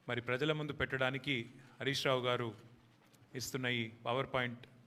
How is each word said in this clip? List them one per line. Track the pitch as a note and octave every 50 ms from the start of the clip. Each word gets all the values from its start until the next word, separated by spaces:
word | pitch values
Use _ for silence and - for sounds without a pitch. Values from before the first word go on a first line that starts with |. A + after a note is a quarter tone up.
| -
మరి | B2 A#2+ A#2+
ప్రజల | A#2+ A#2+ B2 B2+ D3 D#3
ముందు | D#3 D3+ D3+ D3
పెట్టడానికి | C#3 - C3 - C3+ C3 C3 B2+ C3+ C3 - C#3+ C3+ A#2 A2+ A2+ - - - - - -
హరీష్ | A#2+ C3+ C#3 C3+ -
రావు | C#3+ C3 B2+
గారు | A#2+ B2 B2 A#2+ A#2+ A2+ G#2+ - - - - - - - - - - - - - - - -
ఇస్తున్న | B2+ A#2+ - - C3 B2+
ఈ | B2 B2 A#2 A2+ A2+ A2+ - -
పవర్ | B2 A#2+ C3+ C3+ C3+ -
పాయింట్ | C3 B2 A#2+ A#2 A#2 - - - - -